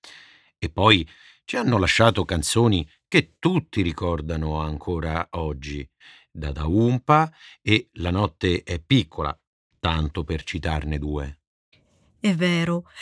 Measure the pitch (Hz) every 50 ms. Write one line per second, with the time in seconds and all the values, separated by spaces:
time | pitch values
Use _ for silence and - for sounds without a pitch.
0 | - - - - - - _ _ _ _ _ - - 80 - 90 98 110 107 87
1 | 76 - - - - - - _ _ - - 247 226 143 113 98 90 82 - -
2 | 113 117 - 104 85 - 87 85 82 - - 113 120 113 101 87 76 - _ _
3 | _ - - 170 - - _ - - 170 185 160 165 - - 107 92 85 80 -
4 | 92 87 85 78 73 80 82 80 78 78 78 78 78 78 76 73 - 92 87 80
5 | 80 80 78 82 82 - - 85 80 76 71 67 69 73 71 71 67 - _ _
6 | - - - - _ _ - 80 76 73 69 73 76 80 92 110 117 123 127 123
7 | - - 151 156 160 156 _ _ - - - _ - - 107 - - _ - 78
8 | 85 87 90 98 104 85 - - 98 92 85 - - - 87 80 - - 135 123
9 | 80 - - - 78 71 73 _ _ _ _ _ _ _ _ _ - 82 82 80
10 | 78 78 - 82 78 - 82 78 - - - 76 73 82 78 76 71 76 76 71
11 | 73 73 73 73 69 71 71 _ _ _ _ _ _ _ _ _ _ _ _ _
12 | _ _ _ _ 226 208 180 160 180 180 175 170 165 170 175 175 175 - - -